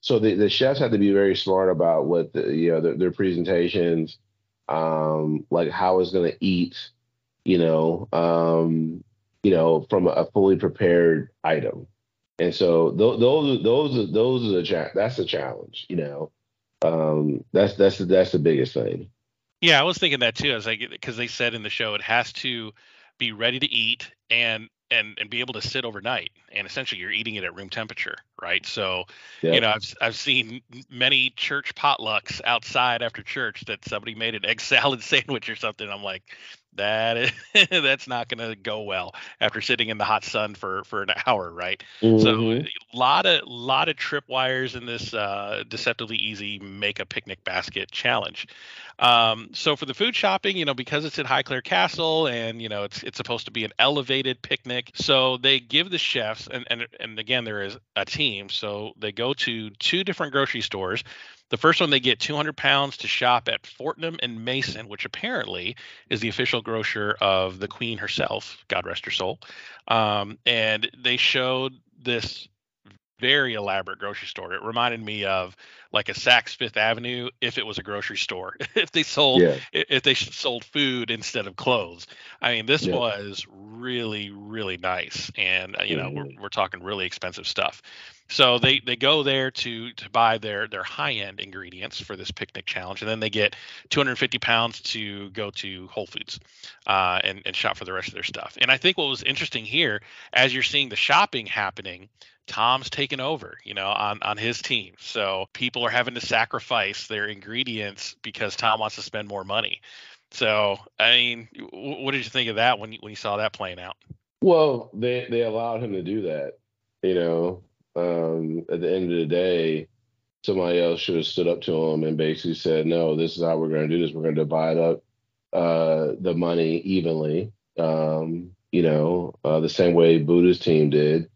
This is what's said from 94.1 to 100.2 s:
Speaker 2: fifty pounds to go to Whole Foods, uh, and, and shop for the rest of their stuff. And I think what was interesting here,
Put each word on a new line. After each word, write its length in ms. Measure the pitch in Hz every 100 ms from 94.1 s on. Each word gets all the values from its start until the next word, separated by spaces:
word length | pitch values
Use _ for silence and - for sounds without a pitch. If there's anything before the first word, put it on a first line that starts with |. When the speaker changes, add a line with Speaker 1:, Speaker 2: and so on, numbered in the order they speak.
| 123
Speaker 2:
fifty 220 | 127 120
pounds 420 | - 117 117 113
to 480 | - 113 104 101 101
go 200 | 98 104
to 360 | - 98 95 92
Whole 200 | - 98
Foods, 320 | - - - _ _ - - -
uh, 340 | 98 92 92
and, 180 | - 95 -
and 100 | 92
shop 220 | 107 95
for 80 | 92
the 80 |
rest 160 | 92 95
of 60 | -
their 80 |
stuff. 340 | 90 - - -
And 100 | 123
I 60 | 131
think 200 | 180 190
what 100 | 147
was 160 | 131
interesting 400 | - 135 - 127
here, 380 | 110 131 160 104 - -